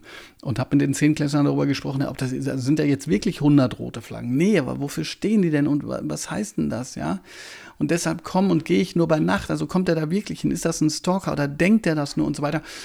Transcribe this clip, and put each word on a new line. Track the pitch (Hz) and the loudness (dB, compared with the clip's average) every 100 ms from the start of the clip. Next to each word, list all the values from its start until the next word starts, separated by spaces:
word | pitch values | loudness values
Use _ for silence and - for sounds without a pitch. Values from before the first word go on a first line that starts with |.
| - - - - | -8 -20 -20 -10
Und | - 110 | -4 -2
hab | - | 2
mit | 143 | 4
den | 143 131 | 4 4
Zehntklässlern | 151 147 147 147 143 | 2 4 2 2 2
darüber | 139 143 | 2 2
gesprochen, | 139 143 135 | 0 -2 -2
ja, | 139 | -4
ob | - | -2
das, | 131 | -4
sind | 131 131 131 127 151 | -2 -4 -2 2 2
da | |
jetzt | 147 139 151 | 4 0 0
wirklich | 196 208 - | 0 0 2
hundert | 147 143 127 - | 4 6 4 0
rote | 120 - | -8 -10
Flaggen? | - 113 120 131 | -10 -8 -2 2
Nee, | 185 202 | 4 4
aber | 127 131 | 2 -4
wofür | 143 - | -6 -6
stehen | 156 - 196 220 | -8 -4 0 2
die | 175 | 4
denn | 151 143 | 2 2
und | 143 - | 0 -2
wa-, | - | -6
was | 151 147 - | -4 -6 -6
heißt | - 208 - | -6 -6 -4
denn | 147 | -2
das, | 110 - - | -4 -8 -6
ja? | 151 190 - - - - - - | -4 -6 -8 -20 -18 -18 -20 -4
„Und | 147 | -2
deshalb | 170 160 165 | 0 -2 -4
komm | - 190 196 | -4 0 2
und | 165 147 | 2 2
geh | 185 | 0
ich | 185 175 | 2 2
nur | 165 | 2
bei | 156 | 2
Nacht“, | 165 190 - | 2 0 -2
also | 151 151 | -4 -2
kommt | 185 180 | 0 2
er | 160 | 0
da | 156 | 0
wirklich | 190 - 160 | -2 -4 -4
hin? | 147 | -2
Ist | 170 165 | -2 -2
das | 160 | 0
ein | 156 | 0
Stalker | 151 - 190 - | 0 0 0 -2
oder | - 143 | -2 -2
denkt | 143 175 220 180 | 0 4 4 2
er | |
das | 156 143 - | 0 -2 -2
nur | 147 | -2
und | 143 | -2
so | |
weiter? | 143 160 - - | -2 -2 -6 -14